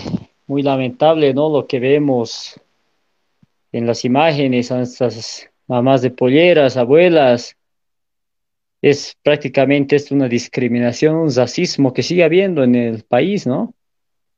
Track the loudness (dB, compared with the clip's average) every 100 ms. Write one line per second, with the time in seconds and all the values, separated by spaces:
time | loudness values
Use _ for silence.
0 | -8 -10 -12 _ -8 -4 -2 -2 -4 0
1 | 0 2 2 0 0 0 -2 -4 0 0
2 | 2 -2 -4 -10 -18 -20 _ _ _ _
3 | _ _ _ _ _ _ _ -6 -4 -2
4 | 0 0 2 0 -2 -2 -2 -4 -6 -4
5 | -4 -4 -12 -16 -20 _ -6 -2 2 2
6 | 0 0 2 4 4 4 2 0 2 4
7 | 4 4 4 2 -2 -18 _ _ _ _
8 | _ _ _ _ _ _ _ _ 0 0
9 | -4 -6 -2 -2 -2 0 2 2 2 0
10 | 0 -2 0 -2 -4 -4 -2 -2 -2 0
11 | 0 0 0 0 0 -2 -4 0 0 0
12 | -2 0 2 2 0 0 2 2 0 -6
13 | -2 0 0 -2 -4 -4 -6 -10 _ _
14 | _ _ _